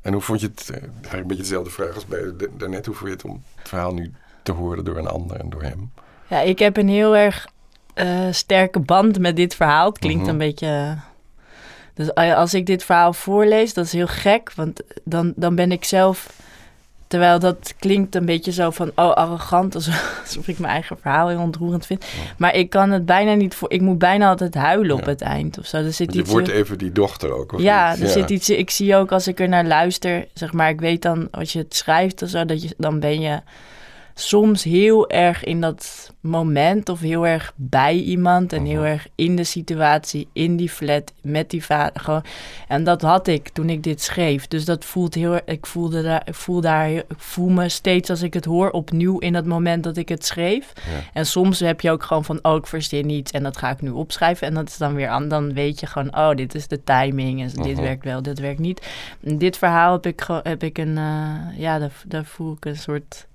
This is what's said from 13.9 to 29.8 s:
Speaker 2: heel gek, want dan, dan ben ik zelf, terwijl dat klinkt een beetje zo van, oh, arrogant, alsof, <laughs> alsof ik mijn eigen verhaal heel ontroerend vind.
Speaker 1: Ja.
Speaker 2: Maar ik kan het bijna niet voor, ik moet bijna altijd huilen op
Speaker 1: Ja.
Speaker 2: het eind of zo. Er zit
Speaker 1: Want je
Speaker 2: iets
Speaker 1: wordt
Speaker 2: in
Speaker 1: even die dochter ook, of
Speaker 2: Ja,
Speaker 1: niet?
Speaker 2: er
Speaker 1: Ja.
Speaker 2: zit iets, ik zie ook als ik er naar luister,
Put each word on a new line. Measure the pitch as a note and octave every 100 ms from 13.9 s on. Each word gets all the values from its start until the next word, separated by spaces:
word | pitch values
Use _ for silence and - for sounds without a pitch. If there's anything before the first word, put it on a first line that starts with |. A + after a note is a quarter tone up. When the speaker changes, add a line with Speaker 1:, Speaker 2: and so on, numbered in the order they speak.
Speaker 2:
heel | F3 F3
gek, | - G3+ A3+ A#3
want | - D#3+ - - -
dan, | - E3 E3+ -
dan | E3+
ben | F3 F3+
ik | F3+
zelf, | - F#3+ F#3+ F#3 - - - - - _ _ - -
terwijl | F3 F3 F3
dat | F3+ F3+ - -
klinkt | G3 G3+ G3
een | F#3+
beetje | E3+ E3+ E3+
zo | F3 E3+
van, | E3 E3
oh, | - E3+
arrogant, | - E3 E3+ - F3+ F#3+
alsof, | E3+ D#3+ D#3+ - -
<laughs> |
alsof | - - -
ik | D#3+
mijn | E3
eigen | D3 E3 D#3
verhaal | - C#3+ F3
heel | F3
ontroerend | E3+ D#3+ E3+ F3 -
vind. | F#3+
Speaker 1:
Ja. | - - D#2+ -
Speaker 2:
Maar | F3
ik | F3+ F3+
kan | G3 G3
het | G3 F3
bijna | F3+ G#3
niet | G#3 G3
voor, | - -
ik | F#3
moet | F#3 F3+
bijna | F3+ G3+ G3+
altijd | F#3 F3+
huilen | D#3+ C#3+ F#3+ G3 C3+
op |
Speaker 1:
Ja. | -
Speaker 2:
het | C#3+
eind | - C#3+ D3+ -
of | -
zo. | D#3+
Er | D#3
zit | D#3+
Speaker 1:
Want | E3+
je | F#3
Speaker 2:
iets | -
Speaker 1:
wordt | A2 -
Speaker 2:
in |
Speaker 1:
even | G2+ G2+ G2
die | F#2
dochter | F2+ G2 - D#2
ook, | B1 C2+
of | F#2
Speaker 2:
Ja, | F#3 G#3 F3
Speaker 1:
niet? | E3
Speaker 2:
er | F3
Speaker 1:
Ja. |
Speaker 2:
zit | F#3+ F#3
iets, | G3 -
ik | G#3 F#3
zie | - G3+ G3
ook | F#3+
als | F#3+ F#3
ik | F3+
er | F#3
naar | F3+ E3
luister, | D#3